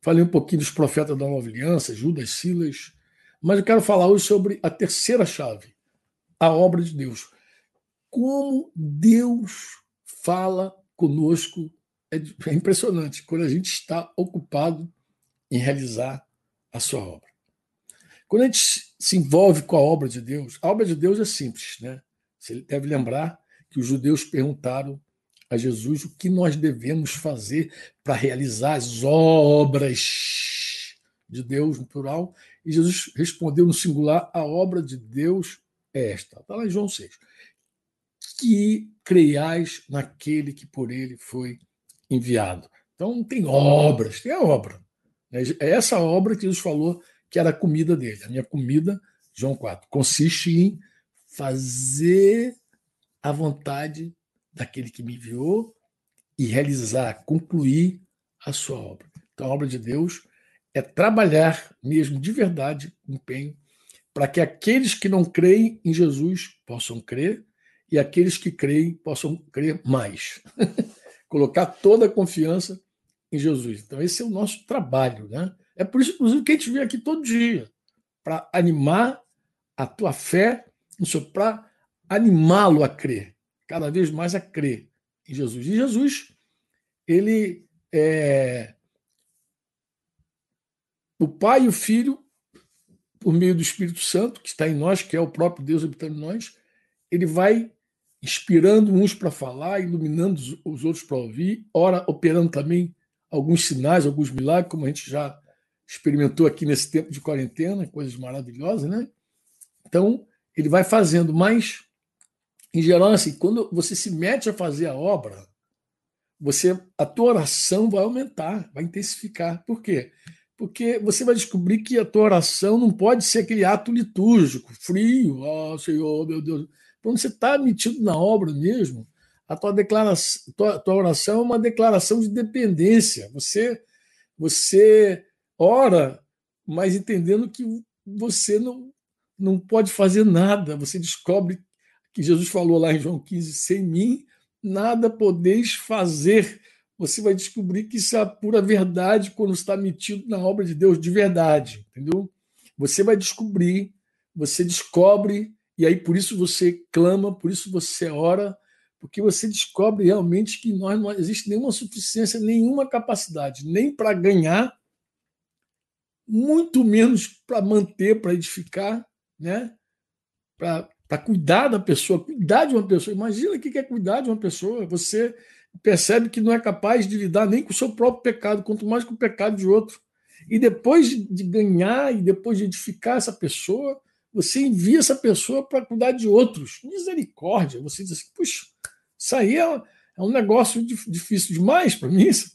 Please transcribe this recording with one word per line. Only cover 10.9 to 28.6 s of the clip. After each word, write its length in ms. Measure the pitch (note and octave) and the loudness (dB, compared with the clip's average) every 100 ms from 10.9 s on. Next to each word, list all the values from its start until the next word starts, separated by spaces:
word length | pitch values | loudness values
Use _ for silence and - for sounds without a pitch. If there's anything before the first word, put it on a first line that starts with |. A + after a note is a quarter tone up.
conosco 760 | - D#3+ D3 D#3 E3 - F3+ D#3+ - _ _ _ | -4 -2 0 0 0 -4 -10 -12 -14 _ _ _
é, 60 | D#3+ | -12
é 360 | D3+ - D#3+ | -12 -12 -4
impressionante, 680 | D#3 F#3+ F#3 A#3+ F3 D3+ - | -2 0 0 0 -4 -6 -10
quando 180 | - E3 | -8 -4
a 60 | D#3+ | -2
gente 180 | D#3 F#3 | -2 -4
está 460 | - - E3 E3+ - | -8 -8 -10 -8 -6
ocupado 720 | F3+ F3 - C#3+ E3 D#3 E3+ _ _ _ _ _ - | -6 -8 -6 -4 -2 -4 -10 _ _ _ _ _ -6
em 80 | B2 | -2
realizar 680 | B2+ C#3 B2+ A2+ B2+ C3+ _ _ _ _ _ | -2 -2 -4 -8 -8 -10 _ _ _ _ _
a 80 | A#2+ | -10
sua 220 | - C3 | -6 -6
obra. 280 | F#2 D#2+ _ _ _ _ _ _ _ _ _ _ - | -8 -14 _ _ _ _ _ _ _ _ _ _ -2
Quando 140 | G#3 | 2
a 20 | B3+ | 2
gente 480 | - - - - - | 2 0 -2 -8 -10
se 200 | - F#3+ | -2 0
envolve 460 | C#3 D#3+ G3 D3+ | 2 6 6 6
com 140 | C#3+ E3 | 2 2
a 40 | |
obra 280 | C#3+ D3+ C3+ | 4 2 -2
de 120 | A#2+ | -8
Deus, 380 | A#2 D3 C3 - | -10 -10 -10 -6
a 60 | E3+ | -2
obra 180 | G#3+ G3+ | 0 0
de 80 | |
Deus 240 | D#3 F3+ G#3 | 0 0 0
é 60 | |
simples, 540 | G#3+ - C3 - - - | -2 -6 -8 -10 -16 -16
né? 200 | A#2 C3 _ _ _ _ | -16 -18 _ _ _ _
Você 220 | - A#2+ | -16 -16
deve 240 | - C#3+ C#3 | -8 -6 -4
lembrar 540 | C#3+ A2+ C3 E3+ E3+ _ _ _ | -4 -2 -4 -6 -10 _ _ _
que 100 | - | -6
os 60 | B2 | -4
judeus 380 | C3+ C3+ D3+ | -2 0 0
perguntaram 760 | - D3 C#3 C#3+ B2+ C3 C#3 C#3 _ _ _ _ _ | -2 -4 -4 -4 -6 -6 -8 -12 _ _ _ _ _
a 60 | A#2 | -4
Jesus 480 | B2+ A2+ A#2 D3 | -4 -4 -4 -6
o 120 | E3 - | -8 -8
que 140 | F#3 | -2
nós 240 | F#3 F3 | 0 0
devemos 560 | D3+ D3+ A#2+ A#2+ D#3+ C#3+ | 0 -2 -4 -4 -4 -6
fazer 640 | - D#3 B2+ G#2 D3 D#3+ - - _ | -8 -8 -10 -6 -6 -6 -10 -20 _
pra 100 | - | -6
realizar 600 | A#2+ C3 B2+ C#3 A2 | -2 -2 -2 -6 -4